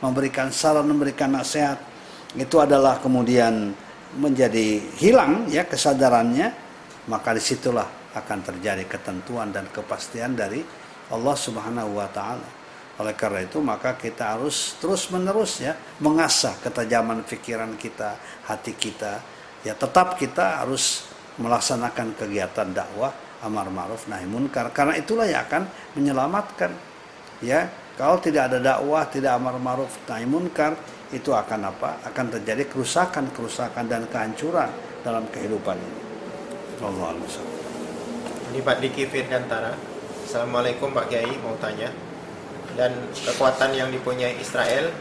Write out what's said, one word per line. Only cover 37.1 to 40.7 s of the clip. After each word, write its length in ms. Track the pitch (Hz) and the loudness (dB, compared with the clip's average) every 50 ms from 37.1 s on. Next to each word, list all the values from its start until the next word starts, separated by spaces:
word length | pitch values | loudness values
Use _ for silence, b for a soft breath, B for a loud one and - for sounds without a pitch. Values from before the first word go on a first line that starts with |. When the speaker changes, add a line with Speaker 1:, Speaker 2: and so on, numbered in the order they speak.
Speaker 1:
a'lam 100 | 82 82 82 - | -4 -6 -6 -8
bishawab. 280 | - - 82 - - - - - - - - - - - - - - - - - - - - - 120 | -8 -8 -8 -8 -8 -8 -10 -8 -8 -8 -8 -8 -8 -8 -8 -8 -8 -8 -8 -8 -8 -8 -8 -6 -4
Speaker 2:
Ini 80 | 135 131 | -2 2
Pak 140 | 139 123 - | 2 2 2
Diki 240 | 131 131 131 - 139 131 | 2 0 0 -2 -2 -2
Firgantara. 640 | - 139 127 - 131 123 123 120 117 110 113 113 123 123 - - - - - - - - - | -2 -2 -2 -2 -2 -2 -2 -2 -2 -2 -2 -4 -4 -6 -8 -10 -10 -10 -10 -10 -10 -10 -8
Assalamualaikum 720 | - - 120 117 113 120 120 123 127 | -6 -4 -2 -2 0 0 2 2 0